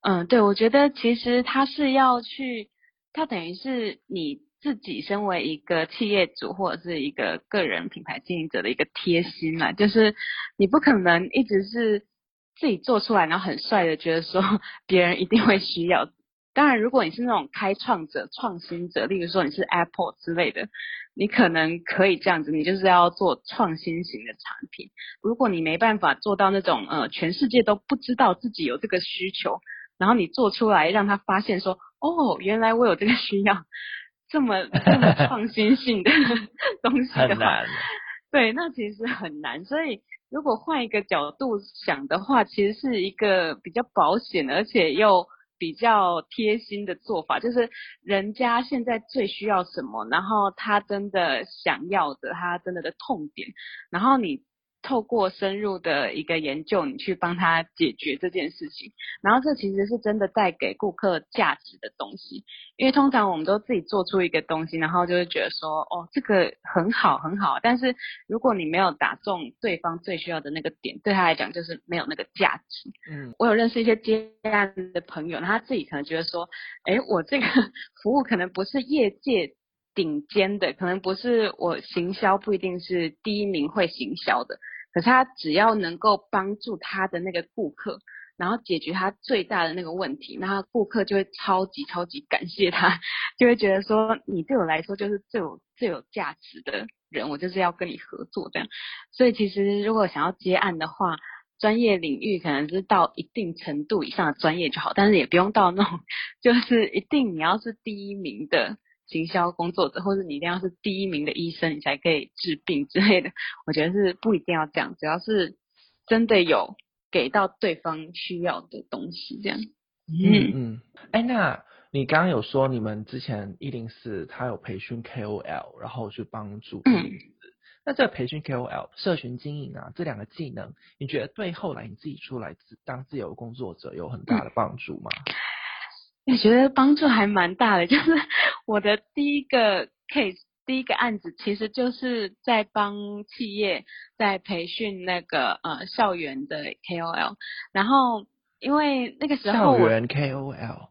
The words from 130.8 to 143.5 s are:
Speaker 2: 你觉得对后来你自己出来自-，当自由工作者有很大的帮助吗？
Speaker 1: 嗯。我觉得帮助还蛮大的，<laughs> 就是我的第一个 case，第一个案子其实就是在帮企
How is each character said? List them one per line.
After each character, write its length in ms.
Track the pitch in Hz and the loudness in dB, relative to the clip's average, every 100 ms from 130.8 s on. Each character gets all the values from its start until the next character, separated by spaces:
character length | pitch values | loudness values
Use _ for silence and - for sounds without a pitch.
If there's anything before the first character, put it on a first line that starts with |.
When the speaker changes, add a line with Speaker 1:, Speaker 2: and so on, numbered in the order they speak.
| _ _ | _ _
Speaker 2:
你 80 | 139 | -6
觉 140 | 143 | -6
得 80 | 110 | -6
对 240 | - 196 | -8 -8
后 200 | 170 180 | -6 -8
来 120 | 120 110 | -8 -12
你 80 | |
自 140 | 107 156 | -14 -14
己 80 | - | -14
出 240 | - 127 | -12 -10
来 140 | 92 | -10
自-， 220 | 80 _ 113 | -14 _ -20
当 200 | - 127 | -14 -12
自 120 | 131 139 | -10 -10
由 200 | 92 98 | -10 -10
工 180 | 117 | -16
作 180 | 123 107 | -12 -12
者 200 | 82 - | -12 -14
有 140 | 76 85 | -12 -10
很 160 | 127 | -10
大 180 | - 226 | -2 -2
的 80 | - | -2
帮 240 | - 104 - | -2 -2 -4
助 220 | - - | -12 -12
吗？ 120 | - - - - - - - - - - _ _ - | -6 -6 -4 -6 -8 -10 -12 -12 -16 -20 _ _ 0
Speaker 1:
嗯。 80 | |
我 20 | 247 | 4
觉 140 | 214 | 6
得 180 | 240 269 | 8 6
帮 280 | 277 269 294 | 6 6 6
助 100 | 311 | 6
还 220 | 226 202 | 4 4
蛮 260 | 202 175 | 4 2
大 220 | 185 233 196 | 2 4 4
的， 100 | 175 | 4
<laughs> 0 | |
就 100 | 285 | 4
是 140 | - 320 - - - - - | 4 2 2 2 2 0 -2
我 140 | 208 | 0
的 200 | 208 214 _ | 2 0 _
第 220 | - 285 285 | -4 0 -2
一 60 | |
个 440 | 277 254 220 185 123 _ - | 2 4 4 2 -4 _ -6
case， 280 | 285 214 180 _ _ - | -2 -2 -4 _ _ -6
第 140 | 262 | -4
一 20 | |
个 100 | 254 - | -2 -2
案 240 | 240 208 | 0 -2
子 120 | 170 - | -10 -8
其 160 | - | -4
实 140 | 202 214 | -4 -4
就 240 | 233 247 | -2 -2
是 420 | 247 254 240 196 _ | -2 -4 -4 -4 _
在 220 | - 226 | 0 0
帮 580 | 208 214 202 202 202 208 | 0 -2 -2 -4 -10 -10
企 320 | 208 - 226 | -14 -10 -8